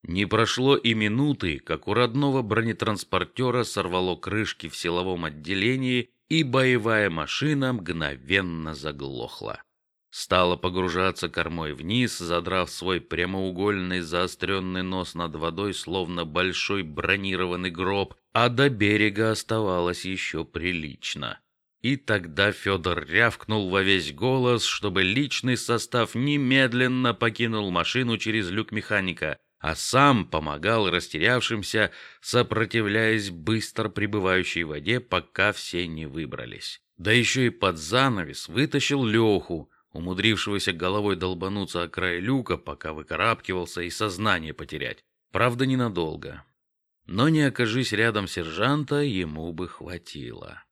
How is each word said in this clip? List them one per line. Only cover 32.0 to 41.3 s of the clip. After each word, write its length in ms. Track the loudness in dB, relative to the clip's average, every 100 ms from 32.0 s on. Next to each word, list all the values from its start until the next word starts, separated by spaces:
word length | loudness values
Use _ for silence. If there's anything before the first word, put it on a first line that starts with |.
| -20 -14
сопротивляясь 1120 | 0 0 2 0 0 0 2 2 2 2 -2
быстро 580 | -6 0 0 0 -4 -4
прибывающей 760 | -2 0 2 2 2 2 -2
воде, 360 | -4 -4 -2 -2
пока 520 | 0 -2 -2 0 2
все 340 | 0 -6 -4 -4
не 180 | -6 -8
выбрались. 760 | -6 -8 -8 -10 -12 -14 -14 _ _
Да 140 | 2
еще 300 | 4 4 2
и 80 | 2
под 300 | 4 0 0
занавес 680 | 0 2 4 0 -4 -8 -6
вытащил 560 | -2 0 0 0 0
Леху, 680 | 2 4 6 4 0 -8 -8 _ _
умудрившегося 840 | -10 -6 2 2 2 0 0 -2
головой 420 | 0 0 2 2 0
долбануться 680 | -2